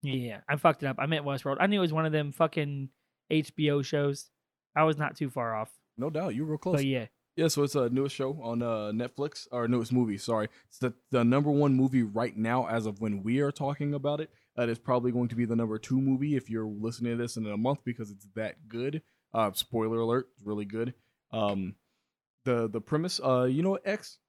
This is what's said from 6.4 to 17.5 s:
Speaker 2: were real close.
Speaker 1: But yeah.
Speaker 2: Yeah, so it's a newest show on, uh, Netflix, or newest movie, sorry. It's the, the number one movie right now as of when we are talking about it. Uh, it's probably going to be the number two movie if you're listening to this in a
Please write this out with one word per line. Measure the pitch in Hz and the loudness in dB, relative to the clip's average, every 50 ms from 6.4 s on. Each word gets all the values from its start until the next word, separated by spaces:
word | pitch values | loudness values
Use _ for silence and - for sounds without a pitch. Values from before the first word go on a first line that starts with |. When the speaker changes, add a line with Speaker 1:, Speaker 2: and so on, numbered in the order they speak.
| 151 | -2
Speaker 2:
were | 156 | -2
real | 156 151 | -4 -4
close. | - 185 175 143 | -2 0 0 2
Speaker 1:
But | 139 | 2
yeah. | 135 135 127 113 - _ _ _ _ _ | 0 0 -2 -4 -8 _ _ _ _ _
Speaker 2:
Yeah, | - 160 160 | 0 2 2
so | - 147 143 | 4 2 0
it's | 139 - | 2 2
a | 147 127 117 | 2 2 2
newest | 123 131 139 139 - | 2 0 0 0 -2
show | - 139 131 143 160 | -4 -4 -4 -4 -6
on, | 113 117 117 117 | -6 -4 -2 -2
uh, | 120 117 117 110 107 107 107 | 0 0 0 -2 -2 -2 -2
Netflix, | 110 123 127 _ - 143 147 - - - - | -4 -4 -4 _ -6 -6 -6 -6 -10 -16 -8
or | 127 123 117 117 | -4 -2 0 2
newest | 123 123 113 110 | 2 2 2 2
movie, | 127 123 123 110 101 95 | 2 2 2 2 0 -4
sorry. | - - 117 110 107 110 _ - _ _ | -2 -2 0 0 0 -2 _ -14 _ _
It's | - - | -8 -4
the, | 131 123 113 _ _ _ | -4 -4 -4 _ _ _
the | - 123 117 | 0 4 4
number | 117 123 139 147 147 | 6 6 4 4 4
one | 147 143 147 139 135 | 4 4 4 4 6
movie | 127 131 135 127 131 117 | 4 4 4 4 2 2
right | 107 101 110 120 120 - | 2 0 -2 -2 -2 -2
now | 107 110 113 120 127 123 - | -2 0 0 0 0 0 0
as | 113 117 110 | -2 -2 -2
of | 110 101 98 | -2 -4 -4
when | 110 110 104 98 95 | -4 -4 -2 -2 -2
we | 107 120 135 | 0 0 2
are | 143 139 | 2 0
talking | 139 - 147 139 143 - 147 143 147 | -2 -2 -4 -4 -4 -2 -2 -2 -2
about | 143 139 147 147 147 | -2 -2 -2 -2 -2
it. | 160 - _ _ _ _ _ - | -6 -8 _ _ _ _ _ -2
Uh, | 123 117 | 0 0
it's | 113 113 | 0 -2
probably | _ - 127 123 120 123 | _ 0 2 2 2 2
going | 117 123 123 117 | 0 2 0 0
to | 113 | 0
be | 113 120 | 0 0
the | 110 117 | 2 2
number | 113 117 110 107 110 | 0 0 0 -2 -6
two | - - 131 131 | -2 0 0 2
movie | 135 135 135 127 139 151 147 131 | 4 4 2 2 2 0 0 0
if | 127 - | -2 -2
you're | 110 113 110 | -4 -4 -4
listening | 107 107 104 107 117 120 - 120 120 117 117 | -4 -6 -4 -4 -6 -4 -4 -4 -2 -2 -2
to | |
this | 120 117 - | -2 -4 -4
in | 113 110 | -6 -4
a | 107 | -4